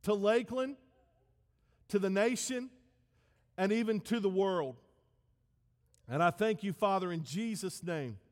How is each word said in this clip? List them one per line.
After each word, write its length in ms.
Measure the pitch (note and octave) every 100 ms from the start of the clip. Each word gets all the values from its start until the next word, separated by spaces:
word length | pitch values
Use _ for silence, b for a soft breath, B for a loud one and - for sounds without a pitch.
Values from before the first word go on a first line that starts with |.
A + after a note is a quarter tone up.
to 100 | -
Lakeland, 600 | G#3 G3+ A#3 A3+ B3+ C4 C#4 _ _ _ _ _ _ _ _ _ _ _
to 100 | G#3
the 100 | F#3+
nation, 640 | F#3+ A3+ B3+ - B3+ B3+ - _ _ _ _ _ _ _ -
and 160 | G3
even 280 | A3 A3 G#3+
to 200 | - A#3
the 80 | G3
world. 480 | F#3 G3 F#3 C3+ A#2+ _ _ _ _ _ _ _ _ _ _ _ _ -
And 140 | B2+
I 80 | F3
thank 320 | - G#3+ G#3
you, 100 | G3
Father, 400 | E3+ G#3 F#3+ F#3
in 100 | E3+
Jesus' 600 | C3 E3 A3+ G#3 F#3+ -
name. 340 | E3+ E3 B2+ G2+ _